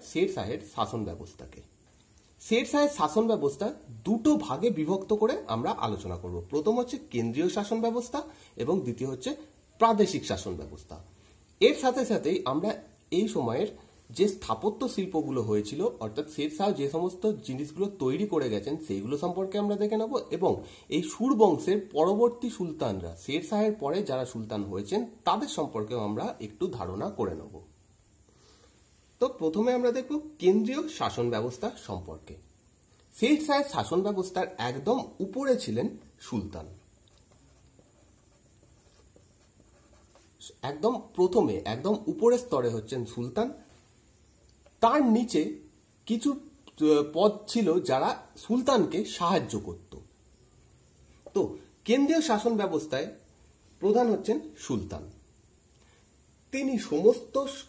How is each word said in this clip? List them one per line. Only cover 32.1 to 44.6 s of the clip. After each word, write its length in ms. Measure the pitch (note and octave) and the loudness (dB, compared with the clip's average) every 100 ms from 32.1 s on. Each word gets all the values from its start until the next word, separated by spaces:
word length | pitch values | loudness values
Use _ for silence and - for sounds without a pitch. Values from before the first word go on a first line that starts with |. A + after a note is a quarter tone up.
| D#2 - - - _ _ _ _ _ _ - | -14 -16 -20 -20 _ _ _ _ _ _ 0
শের 220 | A#3 D4+ D4+ | 4 4 4
শাহের 220 | C#4+ C#4+ | 2 2
শাসন 260 | - - E3+ | -2 0 0
ব্যবস্থার 460 | G3 G3 F#3 F3+ F3+ - | 0 -2 -2 -4 -4 -4
একদম 400 | A#2+ C3+ D3 C4 - - | -4 -2 0 0 -2 -8
উপরে 340 | F#3+ B3+ C#4 B3 | -6 -4 0 0
ছিলেন 240 | - G#2+ F3 - - _ | 0 -2 -2 -6 -20 _
সুলতান। 480 | - A2+ F#2 E2 D#2 F2 _ _ _ _ _ _ _ _ _ _ _ _ _ _ _ _ _ _ _ _ _ _ _ _ _ _ _ _ _ _ _ - _ - _ _ - - | -6 -6 -6 -10 -14 -18 _ _ _ _ _ _ _ _ _ _ _ _ _ _ _ _ _ _ _ _ _ _ _ _ _ _ _ _ _ _ _ -20 _ -20 _ _ -20 -10
একদম 320 | C3 D3 - - - - | -8 0 0 0 -6 2
প্রথমে, 400 | F3+ F3+ C3 G2+ - | 4 6 4 0 -2
একদম 300 | A#2 E3 G#3 - | -2 0 0 0
উপরের 320 | - A#3 A#3+ | 4 4 4
স্তরে 300 | - C#3+ A#2+ | 2 0 2
হচ্ছেন 320 | A2+ G#2+ B2+ A#2 | -2 -4 -6 -6
সুলতান। 420 | - A#2+ G#3+ B3 - - - _ _ _ _ _ _ _ _ | -6 -4 -2 -2 -4 -18 -20 _ _ _ _ _ _ _ _